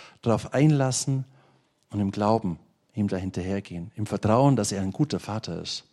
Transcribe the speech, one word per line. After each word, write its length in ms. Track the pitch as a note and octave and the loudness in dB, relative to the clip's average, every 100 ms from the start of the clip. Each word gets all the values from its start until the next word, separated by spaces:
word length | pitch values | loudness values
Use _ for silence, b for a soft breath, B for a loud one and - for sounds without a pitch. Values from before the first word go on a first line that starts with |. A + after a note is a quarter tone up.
| B B | B B
darauf 320 | A#2 G#2+ - | 0 0 0
einlassen 680 | B2+ D#3 C#3+ C3 B2+ - C3+ C3 b b b b b _ | 4 4 4 2 0 -2 -2 -4 b b b b b _
und 100 | G#2 | -2
im 100 | G2 | -2
Glauben 480 | G#2 G#2 A2+ F#2 D#2 _ _ _ | 0 2 2 0 -6 _ _ _
ihm 140 | - G#2 | -2 -2
da 80 | F#2+ | -2
hinterhergehen, 720 | F#2+ F#2 F#2 G2 G2 F2 F#2+ | -4 -6 -4 -4 -6 -10 -10
im 120 | - G#2 | -8 -6
Vertrauen, 500 | G2+ A2 A2+ C#3+ A#2+ | -2 2 6 6 4
dass 160 | G#2 | 0
er 100 | G2 | -2
ein 100 | F#2+ | -4
guter 280 | - D3 F#2 | -2 -2 -2
Vater 400 | - G#2+ - E2+ | -4 -8 -6 -8
ist. 240 | E2 - _ | -8 -12 _